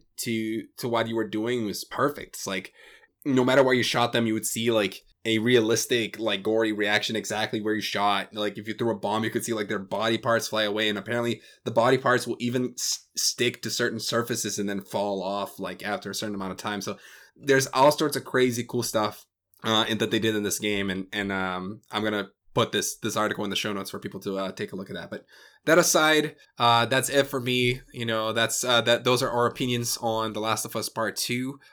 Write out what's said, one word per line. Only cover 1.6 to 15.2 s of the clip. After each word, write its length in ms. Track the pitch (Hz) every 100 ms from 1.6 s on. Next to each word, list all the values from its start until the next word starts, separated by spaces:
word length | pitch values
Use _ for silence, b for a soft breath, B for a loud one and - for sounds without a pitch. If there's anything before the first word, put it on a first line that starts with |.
| 107
was 180 | 95
perfect. 520 | - - 139 143 - -
It's 100 | -
like, 260 | 95 - B B B B _ 147
no 180 | 127
matter 180 | 127 135
where 120 | 131
you 80 | 127
shot 320 | 113 127 120
them, 120 | 120 113
you 60 |
would 140 | 110 -
see, 240 | - 117
like, 320 | 113 101 - - _ 113
a 120 | 113
realistic, 800 | 113 123 110 117 - 123 107 107
like, 240 | 107 98
gory 280 | 101 110 113
reaction 460 | 104 104 104 - 110
exactly 420 | 95 107 110 107
where 160 | 107
you 60 | 107
shot. 540 | 98 101 101 98 -
Like, 240 | 107 107 98
if 100 | 104
you 60 |
threw 160 | 104 117
a 40 |
bomb, 300 | 104 101 107
you 60 | 113
could 120 | 117
see, 120 | 104
like, 140 | 110 101
their 100 | 104
body 400 | 95 101 110 113
parts 300 | 117 117 -
fly 160 | 107
away. 260 | 107 104 107
And 80 | 104
apparently 420 | 98 120 120 117 B B
the 60 | -
body 260 | 120 120 131
parts 300 | 131 123 120
will 100 | 110
even 340 | 120 127 127
s-, 320 | - - - _ -
stick 460 | - - 120 120
to 80 | 113
certain 300 | - 120 113
surfaces 580 | - 120 117 117 107 98
and 100 | 101
then 140 | 98
fall 400 | 95 107 101 98